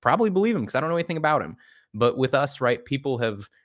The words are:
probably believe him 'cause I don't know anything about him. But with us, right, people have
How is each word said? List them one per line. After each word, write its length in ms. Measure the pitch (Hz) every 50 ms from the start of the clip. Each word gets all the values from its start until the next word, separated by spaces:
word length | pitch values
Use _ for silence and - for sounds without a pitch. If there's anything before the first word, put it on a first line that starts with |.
probably 280 | - 120 139 208 226 214
believe 260 | 185 190 202 233 226
him 100 | 170 110
'cause 80 | - -
I 60 | 131
don't 100 | 147 160
know 60 | 170
anything 200 | 170 170 170 165
about 240 | 160 156 151 151 135
him. 160 | 92 78 - - _ - - _ _ _ -
But 240 | 107 120 120 - 127
with 160 | 131 123 143
us, 260 | 135 143 139 - -
right, 240 | 131 123 123 117 -
people 340 | - 139 135 139 139 127 117
have 300 | 120 113 107 98 104 - _ _ _